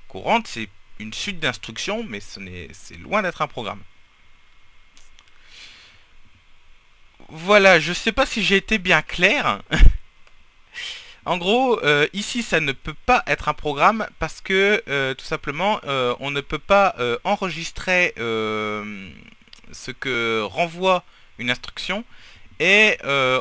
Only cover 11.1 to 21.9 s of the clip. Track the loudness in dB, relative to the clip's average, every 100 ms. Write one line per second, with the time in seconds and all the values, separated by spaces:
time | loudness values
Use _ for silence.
11.1 | -12 -6 -2 2 2 2 2 2 2 2
12.1 | -2 -6 -6 -2 0 0 -4 -10 -6 2
13.1 | 2 2 -2 -2 -4 -4 2 4 4 -2
14.1 | -6 -8 -8 -2 2 2 0 -2 -2 -2
15.1 | -4 -8 -8 -6 -2 -2 -2 -2 -2 0
16.1 | -2 -4 -6 -6 -8 2 4 4 0 -2
17.1 | -2 -2 -2 -2 -6 -10 -8 -2 0 0
18.1 | -2 -4 -2 -2 -4 -4 -6 -8 -12 -16
19.1 | -18 -20 -20 -20 -20 -20 -14 -14 -10 -6
20.1 | -2 -2 -2 -2 -2 -4 -2 0 0 -2
21.1 | -16 -20 -8 -4 -4 -6 -10 -6